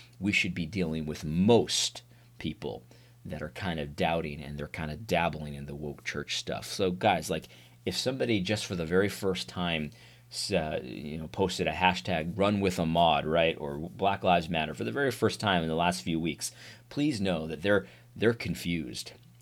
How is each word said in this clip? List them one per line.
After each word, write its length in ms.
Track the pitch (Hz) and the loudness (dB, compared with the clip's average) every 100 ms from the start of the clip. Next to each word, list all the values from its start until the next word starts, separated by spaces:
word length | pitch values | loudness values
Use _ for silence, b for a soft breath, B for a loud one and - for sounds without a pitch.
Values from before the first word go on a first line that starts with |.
| B B | B B
we 100 | 98 | 0
should 240 | - 95 | 2 0
be 120 | 87 78 | -2 -4
dealing 380 | 95 80 80 | -2 -2 -2
with 200 | 76 73 | -4 -6
most 800 | 78 82 104 117 - - - - - b b - | -2 2 6 6 6 0 -2 -6 -20 b b -8
people 460 | 80 - 69 52 - b b b | -8 -6 -8 -10 -14 b b b
that 180 | 92 76 | -12 -10
are 60 | 76 | -10
kind 320 | - 95 80 | -6 -4 -4
of 160 | 73 73 | -4 -2
doubting 440 | 82 85 78 73 | 0 0 -2 -8
and 160 | 69 73 | -10 -8
they're 120 | 73 | -8
kind 240 | - 78 | -6 -6
of 160 | 76 113 | -6 0
dabbling 460 | 85 85 76 73 | 2 2 -2 -8
in 120 | 71 69 | -10 -10
the 80 | |
woke 300 | 71 76 69 | -8 -8 -8
church 320 | - 76 73 - | -8 -8 -6 -6
stuff. 280 | - 58 | -4 -6
So 280 | - - 95 | -4 0 0
guys, 360 | 90 110 85 76 | 2 2 2 0
like, 200 | 80 - B B B | -4 -6 B B B
if 120 | - - | -6 -2
somebody 420 | 127 131 123 107 | -2 0 2 2
just 280 | 92 107 - | 2 -2 -2
for 100 | 92 | -4
the 100 | 80 | 2
very 220 | 92 101 | 4 4
first 400 | - 98 90 - | 2 -2 -2 -4
time, 420 | 92 87 82 73 B B B B | -4 0 0 -2 B B B B
s-, 220 | - - | -8 0
uh, 260 | 92 78 80 | 0 0 -4
you 340 | 64 52 73 80 | -6 -10 -8 -8
know, 80 | 78 | -6
posted 400 | - 92 - 80 | 0 0 0 -2
a 60 | |
hashtag 680 | 82 92 90 - 82 82 92 | 2 2 2 0 -2 -2 2
run 220 | 101 101 | 2 4
with 160 | 95 92 | 2 2
Ahmaud, 480 | 82 82 82 73 | 2 6 6 4
right, 320 | 76 82 82 - | 2 4 4 2
or 200 | 73 73 | -4 -6
"Black 440 | 85 - 98 98 | -8 -2 0 2
Lives 260 | 98 87 80 | 4 4 4
Matter," 260 | 78 78 | -2 -2
for 100 | 76 | -4
the 80 | 113 | -4
very 180 | 127 135 | 0 -2
first 300 | 117 107 - | 2 0 2
time 240 | 107 90 | 2 4
in 40 | 80 | 4
the 60 | |
last 300 | 80 87 90 | 2 2 0
few 160 | 90 80 | 0 0
weeks, 320 | 85 73 - B B B - | 0 -4 -8 B B B -10
please 320 | 139 147 107 | -2 0 0
know 280 | 95 82 80 | 0 0 -2
that 140 | 78 | -2
they're, 240 | 101 101 - B B | 4 4 2 B B
they're 180 | - 110 | 2 2
confused. 800 | 117 87 82 87 85 65 - - - - - | 2 -2 -4 0 0 -2 -8 -12 -16 -20 -18